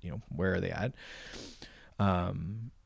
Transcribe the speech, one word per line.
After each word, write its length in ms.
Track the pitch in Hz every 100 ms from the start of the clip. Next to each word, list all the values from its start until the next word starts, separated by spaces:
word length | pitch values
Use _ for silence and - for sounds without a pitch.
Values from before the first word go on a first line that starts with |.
you 100 | 90
know, 120 | - -
where 260 | - 92
are 60 | 90
they 100 | 92
at? 240 | 82 120 - - - - - - - - - - -
Um, 720 | 98 90 87 95 82 110 117 -